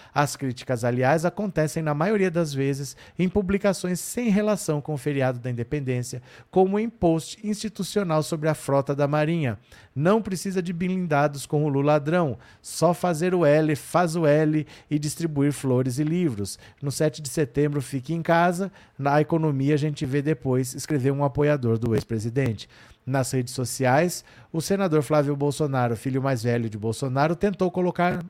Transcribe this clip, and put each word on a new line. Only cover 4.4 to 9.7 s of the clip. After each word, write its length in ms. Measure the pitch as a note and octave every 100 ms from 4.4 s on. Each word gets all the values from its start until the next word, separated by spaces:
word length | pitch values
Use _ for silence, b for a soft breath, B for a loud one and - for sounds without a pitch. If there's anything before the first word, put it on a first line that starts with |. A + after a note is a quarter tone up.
| G#3+ G#3 - D3
com 140 | C#3+
o 40 | D3
feriado 420 | D3 C#3 C3 B2
da 100 | B2
independência, 720 | A#2+ A2+ D3+ C3 B2 A#2+ B2+ B B B
como 260 | F#3 F#3+ G3+
em 100 | A3+
post 560 | - F3 E3 - -
institucional 800 | G#3 G#3 A3 - F#3 G#3 F#3 D#3
sobre 260 | D3 D#3+ D#3
a 60 |
frota 400 | D3+ - C#3 C3+
da 140 | C#3+ C#3+
Marinha. 500 | D3+ D3+ E3+ C3+ G2+ B